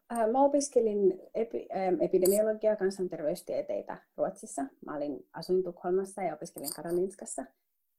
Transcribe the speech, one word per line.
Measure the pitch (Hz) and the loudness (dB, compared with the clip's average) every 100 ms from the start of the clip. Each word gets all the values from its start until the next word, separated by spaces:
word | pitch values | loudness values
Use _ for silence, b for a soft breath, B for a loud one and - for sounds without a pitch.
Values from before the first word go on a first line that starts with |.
| - | -8
Ää, | 233 220 | -2 2
mä | 254 | 4
opiskelin | 277 285 277 247 226 208 190 - - | 6 4 2 2 4 4 4 4 -4
epi-, | - 226 - - 185 190 | -6 -4 -6 -6 -2 0
äm, | 185 | 0
epidemiologiaa, | 180 185 180 202 220 214 214 214 | 2 4 4 4 2 2 2 2
kansanterveystieteitä | 196 196 180 165 151 180 - - - 101 101 - _ - | 0 -2 -4 -4 -4 -4 -4 -6 -4 -6 -6 -12 _ -4
Ruotsissa. | 156 190 226 - 269 - - | -4 -4 -10 -8 -8 -8 -10
Mä | 147 | -6
olin, | 147 139 - | -6 -8 -12
asuin | - 160 185 | -10 0 0
Tukholmassa | 180 175 180 185 196 208 | 0 -4 -2 0 -2 -4
ja | 180 | -6
opiskelin | 151 170 - 139 - | -6 -10 -10 -10 -8
Karolinskassa. | 170 175 190 - 226 - 269 _ _ _ _ | -4 -2 -2 -6 -12 -10 -12 _ _ _ _